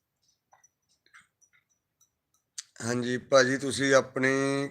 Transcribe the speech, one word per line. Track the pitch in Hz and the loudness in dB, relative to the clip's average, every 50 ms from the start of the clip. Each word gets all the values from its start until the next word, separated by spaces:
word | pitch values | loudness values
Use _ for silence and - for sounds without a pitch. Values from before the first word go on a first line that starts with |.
| _ _ _ _ _ _ _ _ _ _ - _ _ _ _ _ _ _ _ _ _ _ - - - _ _ _ _ _ _ _ _ _ _ _ _ _ _ _ _ _ _ _ _ _ _ _ _ _ _ - - _ _ - 113 | _ _ _ _ _ _ _ _ _ _ -20 _ _ _ _ _ _ _ _ _ _ _ -20 -20 -20 _ _ _ _ _ _ _ _ _ _ _ _ _ _ _ _ _ _ _ _ _ _ _ _ _ _ -20 -20 _ _ -8 -6
ਹਾਂਜੀ | 113 120 123 120 120 123 117 - | -4 -4 -4 -4 -4 -6 -6 -2
ਭਾਜੀ, | - 139 135 127 127 135 | 2 4 4 4 4 0
ਤੁਸੀਂ | 131 139 135 110 127 139 139 135 | -2 -4 -6 -4 -2 2 4 4
ਆਪਣੀ | 131 127 131 - 131 131 131 135 135 139 139 139 139 139 139 | 4 2 0 -2 -2 0 0 0 0 -2 -2 -2 -4 -6 -8